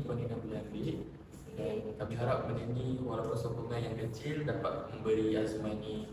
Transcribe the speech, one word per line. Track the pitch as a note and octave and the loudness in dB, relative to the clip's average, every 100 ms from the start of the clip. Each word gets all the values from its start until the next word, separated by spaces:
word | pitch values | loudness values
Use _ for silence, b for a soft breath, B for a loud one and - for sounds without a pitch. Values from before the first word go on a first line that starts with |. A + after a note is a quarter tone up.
Puan | B2 A#2+ | 0 0
Nina | A#2 A2+ | 0 -2
boleh | A2 A2 | -2 -4
ambil. | - - - - - - - - - - | -4 -2 -2 -2 -4 -10 -14 -14 -10 -4
Dan | G#2+ G#2+ G#2+ - | -2 -2 -2 -4
kami | G#2+ A#2 | -2 2
harap | A#2+ - A#2 | 4 4 2
benda | A2+ A2+ | 0 0
ni, | B2 B2+ B2+ | 0 0 0
walaupun | B2+ A2+ A2+ | 0 0 0
sokongan | A2+ A#2 A#2 A#2 A#2 | 0 0 -2 -2 0
yang | G#2+ A2 | 0 0
kecil, | A2+ - D3+ D3+ | -2 -2 -2 0
dapat | C#3+ G#2+ - - - | 2 2 0 -2 -4
memberi | A2 A2 A2 A2 A2 | -2 4 6 6 6
Azman | G#2+ G#2+ G#2+ G#2+ | 4 0 -2 -2
ni | G#2+ G#2+ G#2+ | -2 -4 -6